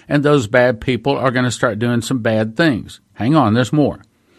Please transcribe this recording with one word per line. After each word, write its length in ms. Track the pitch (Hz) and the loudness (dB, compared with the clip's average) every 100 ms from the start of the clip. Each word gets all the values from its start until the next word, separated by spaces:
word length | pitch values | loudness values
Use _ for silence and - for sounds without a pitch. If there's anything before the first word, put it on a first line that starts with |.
| - | -4
and 140 | 147 | 0
those 240 | 143 147 107 | 2 2 2
bad 340 | 123 123 117 | 2 2 2
people 340 | - 120 139 139 | -2 -2 -2 -2
are 160 | 131 | 0
gonna 200 | 123 123 | 0 -2
start 280 | 117 127 107 | -2 -2 -2
doing 220 | 120 120 | -2 -2
some 180 | - 135 | -2 -4
bad 380 | 113 110 110 110 | 0 0 -2 0
things. 420 | 165 110 - - _ | 0 0 -6 -18 _
Hang 200 | - 107 | -6 0
on, 200 | 156 117 | 2 2
there's 180 | 110 123 | 2 2
more. 300 | 151 131 85 - _ _ | 0 0 -2 -14 _ _